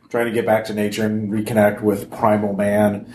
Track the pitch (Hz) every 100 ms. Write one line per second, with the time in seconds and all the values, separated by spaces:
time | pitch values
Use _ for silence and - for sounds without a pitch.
0 | _ 117 117 113 110 110 110 107 104 104
1 | 110 107 104 107 107 110 104 104 107 98
2 | - - 110 107 104 98 104 104 104 101
3 | -